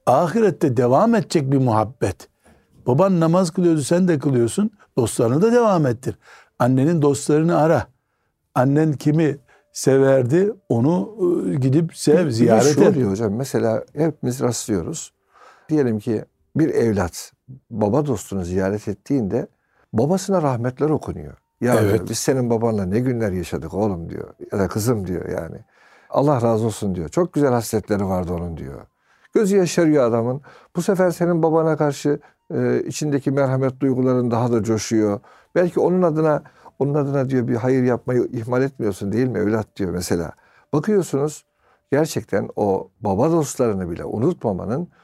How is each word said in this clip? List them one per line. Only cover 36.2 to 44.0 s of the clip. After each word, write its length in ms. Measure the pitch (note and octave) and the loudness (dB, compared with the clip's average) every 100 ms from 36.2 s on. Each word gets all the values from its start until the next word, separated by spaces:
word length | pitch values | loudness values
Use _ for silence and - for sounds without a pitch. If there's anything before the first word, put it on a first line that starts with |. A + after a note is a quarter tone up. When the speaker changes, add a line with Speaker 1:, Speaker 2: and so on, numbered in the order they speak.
| D#3 D3 - _ - - | 0 0 -4 _ -20 -4
Speaker 2:
"Onun 160 | C#3 | -2
adına," 340 | D3 C#3 C#3 C3 | 0 0 -2 0
diyor, 180 | B2+ A#2+ | 0 0
"bir 80 | A#2 | -2
hayır 260 | B2+ C3 | 0 2
yapmayı 460 | B2 A2+ - B2 G2+ | 2 0 0 -2 -2
ihmal 300 | B2 A2+ B2 | -4 -4 -2
etmiyorsun 500 | C#3 - G#2+ G2 G2+ | -2 -2 -6 -4 -4
değil 140 | G#2 B2+ | -2 0
mi 120 | G2 | 0
evlat?" 380 | G2 A2 G#2+ - | 0 -2 -4 -6
diyor 140 | F#2+ | -4
mesela. 420 | F2+ F#2 F2 D#2+ - _ _ _ | -4 -2 -2 -2 -10 _ _ _
Bakıyorsunuz 720 | D3+ G#3 G3+ D3+ C3+ D3+ - _ _ _ _ _ | -4 0 0 0 -2 -4 -6 _ _ _ _ _
gerçekten 560 | C#3 D#3 - - G2 A#2 - | 0 0 -4 -4 -4 -4 -2
o 320 | G2+ F#2+ - _ | 0 0 -4 _
baba 300 | G#2 F#2+ D#3+ | -4 0 2
dostlarını 600 | E3+ C#3+ - A#2+ G2 E2+ | 0 -2 -2 0 0 -6
bile 140 | E2 | -8